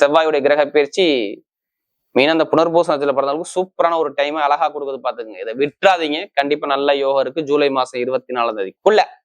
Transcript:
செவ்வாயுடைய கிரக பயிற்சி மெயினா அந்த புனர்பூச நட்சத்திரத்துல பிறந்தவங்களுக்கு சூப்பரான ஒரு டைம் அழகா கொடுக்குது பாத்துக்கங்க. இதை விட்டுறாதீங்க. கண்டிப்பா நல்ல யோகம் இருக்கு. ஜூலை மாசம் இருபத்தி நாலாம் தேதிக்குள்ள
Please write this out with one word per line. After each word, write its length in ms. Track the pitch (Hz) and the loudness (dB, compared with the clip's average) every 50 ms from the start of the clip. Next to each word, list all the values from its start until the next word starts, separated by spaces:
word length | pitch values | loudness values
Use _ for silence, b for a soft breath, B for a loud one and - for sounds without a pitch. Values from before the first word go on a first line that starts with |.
| 147 | 2
செவ்வாயுடைய 360 | 143 147 160 160 156 151 143 131 | 4 4 2 2 2 0 2 2
கிரக 160 | 143 147 151 147 143 - | 2 2 2 0 2 2
பயிற்சி 280 | 156 143 139 - 202 185 160 143 123 107 98 - - _ _ _ _ _ _ _ _ _ _ _ _ _ _ _ | 0 0 2 0 0 2 2 2 0 -2 -4 -8 -12 _ _ _ _ _ _ _ _ _ _ _ _ _ _ _
மெயினா 220 | 123 135 151 160 160 | 2 4 4 4 2
அந்த 100 | 151 147 - | 2 2 4
புனர்பூச 320 | 151 165 170 160 170 165 | 2 2 4 2 2 2
நட்சத்திரத்துல 320 | 170 156 135 143 143 131 135 | 2 -2 0 0 0 0 0
பிறந்தவங்களுக்கு 380 | 135 139 143 160 175 - - 185 | -2 -2 -4 -6 -8 -6 -6 -6
சூப்பரான 400 | 185 185 _ - 165 170 170 165 | -6 -6 _ -2 -2 0 0 -2
ஒரு 80 | 156 143 139 143 | -2 -4 -2 -2
டைம் 240 | 143 147 156 160 147 | -2 -2 -2 -2 0
அழகா 200 | 139 147 147 165 151 147 | 0 0 0 0 -2 -2
கொடுக்குது 240 | 147 143 139 135 123 123 123 | -6 -8 -8 -8 -6 -6 -8
பாத்துக்கங்க. 320 | 113 120 113 110 101 92 101 | -6 -6 -12 -14 -12 -10 -10
இதை 100 | 110 113 127 | -10 -2 -2
விட்டுறாதீங்க. 560 | 143 147 - _ 185 196 185 170 165 147 147 160 202 - _ 143 | -2 -2 -2 _ 2 2 2 2 0 -4 -4 -6 -8 -4 _ -2
கண்டிப்பா 280 | 139 143 147 151 156 143 139 | 0 0 -2 -2 -2 -2 -2
நல்ல 140 | 139 143 147 143 139 139 | 0 2 0 2 2 0
யோகம் 180 | 135 139 135 131 | 0 0 0 0
இருக்கு. 240 | 131 135 165 151 135 | -2 -4 -6 -2 0
ஜூலை 200 | 147 147 147 139 135 131 | 0 2 2 2 0 0
மாசம் 240 | 127 - - 123 123 | -2 -2 -4 -6 -4
இருபத்தி 280 | 127 131 127 - - 123 120 | -4 -4 -6 -6 -6 -4 -2
நாலாம் 200 | 117 117 110 107 | -2 -2 -2 -4
தேதிக்குள்ள 420 | 95 95 - _ _ 190 214 208 - - - _ | -8 -8 -8 _ _ 4 4 4 2 0 -6 _